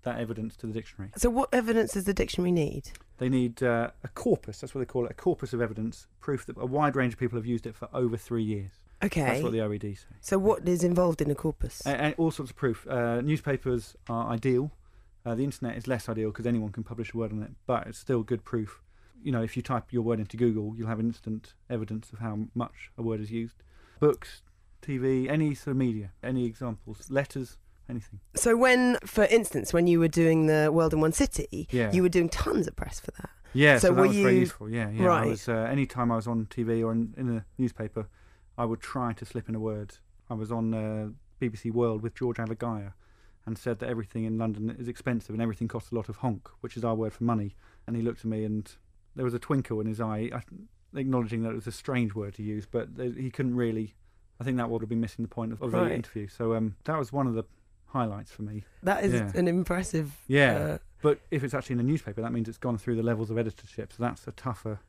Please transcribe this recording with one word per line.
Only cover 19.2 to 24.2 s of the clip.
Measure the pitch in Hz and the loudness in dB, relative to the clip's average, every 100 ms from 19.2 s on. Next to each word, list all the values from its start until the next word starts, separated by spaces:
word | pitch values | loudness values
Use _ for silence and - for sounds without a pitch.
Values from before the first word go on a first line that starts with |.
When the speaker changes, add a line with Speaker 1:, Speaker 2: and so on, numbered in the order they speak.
Speaker 1:
You | - | -4
know, | 123 | -2
if | 113 | -2
you | 127 | -4
type | 120 127 - | -2 -4 -2
your | 120 | -2
word | 113 113 | 0 0
into | 104 113 | -2 2
Google, | 120 110 107 113 | 2 2 -2 -6
you'll | 113 | -4
have | 113 | -2
instant | 113 117 - 110 - - _ | -2 -2 -6 -8 -8 -20 _
evidence | 123 107 110 - | -6 -4 -8 -10
of | 104 | -10
how | 110 107 107 | -6 -6 -6
much | - 120 - - - | -4 -6 -8 -20 -6
a | |
word | 113 110 | -4 -4
is | 107 | -4
used. | 113 113 - - - - - | -6 -6 -10 -20 -20 -20 2
Books, | 151 - | 4 4